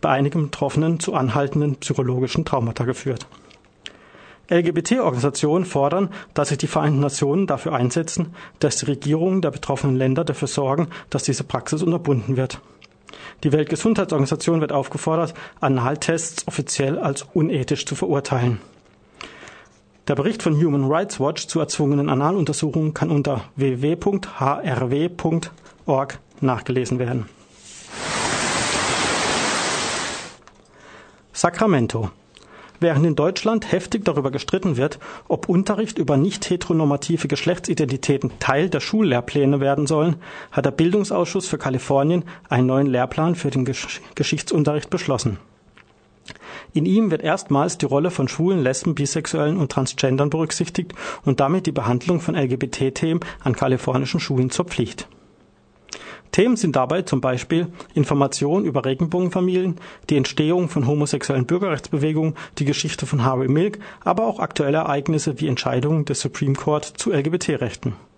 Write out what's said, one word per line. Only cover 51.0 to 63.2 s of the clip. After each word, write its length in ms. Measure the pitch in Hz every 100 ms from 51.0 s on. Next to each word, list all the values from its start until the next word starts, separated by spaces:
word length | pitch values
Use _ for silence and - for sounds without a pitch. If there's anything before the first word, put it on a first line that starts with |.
| - -
und 140 | - 135
damit 260 | 139 185 185
die 60 |
Behandlung 480 | 139 110 123 143 175
von 140 | -
L-G-B-T-Themen 840 | 180 135 131 131 - 135 135 165 165 - -
an 120 | -
kalifornischen 640 | 120 135 127 - 131 135 175
Schulen 300 | - 131 127
zur 140 | -
Pflicht. 440 | 180 - 117 - - - _ _ _ _ _ _ _ - - - -
Themen 240 | - 220 233
sind 180 | 180
dabei 280 | 139 127 165
zum 180 | 180 139
Beispiel 480 | 131 127 - 165 175 - -
Informationen 720 | - 143 143 139 - 143 175
über 200 | 190 135
Regenbogenfamilien, 920 | 131 131 170 180 180 185 180 180 185 165 - - -
die 60 | 147
Entstehung 520 | 131 - 151 180 180
von 200 | - 123
homosexuellen 580 | 147 147 143 - 135 123
Bürgerrechtsbewegungen, 880 | 175 196 147 - 156 151 156 160 156 - -
die 60 |
Geschichte 420 | 143 147 156 - 139
von 160 | 143